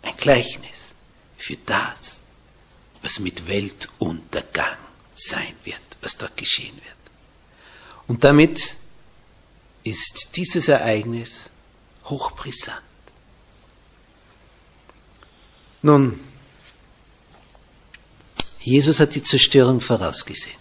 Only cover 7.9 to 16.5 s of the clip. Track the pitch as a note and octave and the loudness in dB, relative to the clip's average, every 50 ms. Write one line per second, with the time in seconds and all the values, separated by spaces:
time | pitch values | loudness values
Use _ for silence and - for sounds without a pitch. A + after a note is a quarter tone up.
7.9 | - - - - B2 A#2 - C#3 D3 D3 D#3 D#3+ - - - - - - - - | -20 -20 -8 -8 -2 4 4 6 8 8 6 6 4 -2 -4 -4 -4 -8 -16 -20
8.9 | - - - - _ - - _ - - _ _ _ - _ _ _ _ _ A2+ | -20 -20 -20 -20 _ -20 -20 _ -20 -20 _ _ _ -20 _ _ _ _ _ -6
9.9 | G2+ - - - - - - - - F3 F3+ - - F3 - - C#3+ A#2+ A2 A2+ | -2 0 0 0 2 0 -2 0 -2 -4 -2 0 0 2 4 4 4 4 4 0
10.9 | A2 G#2+ G#2+ A#2 A#2 A#2 A#2 - - - - - - - _ _ _ _ _ _ | -2 -2 -2 -6 -8 -8 -8 -10 -10 -10 -10 -12 -16 -20 _ _ _ _ _ _
11.9 | _ _ - - C#3+ C3+ - - - - - C#3+ C3+ - - - - - - - | _ _ -12 -12 -10 -8 -8 -8 -10 -10 -10 -6 -2 -2 -2 -2 -4 -12 -16 -20
12.9 | - - _ - _ - _ _ - _ _ - - - - - - _ - _ | -20 -20 _ -20 _ -20 _ _ -20 _ _ -20 -20 -20 -20 -20 -20 _ -20 _
13.9 | _ _ _ _ _ _ _ _ - _ - - _ - _ _ _ _ _ - | _ _ _ _ _ _ _ _ -20 _ -20 -20 _ -20 _ _ _ _ _ -20
14.9 | - - _ _ - - - - - - - - - - - - - - - D3+ | -20 -20 _ _ -20 -20 -20 -20 -20 -20 -20 -20 -20 -20 -20 -20 -18 0 4 6
15.9 | D3 C#3+ C#3 B2 G#2+ - - - - - - - | 6 6 6 2 -2 -6 -14 -20 -20 -20 -20 -20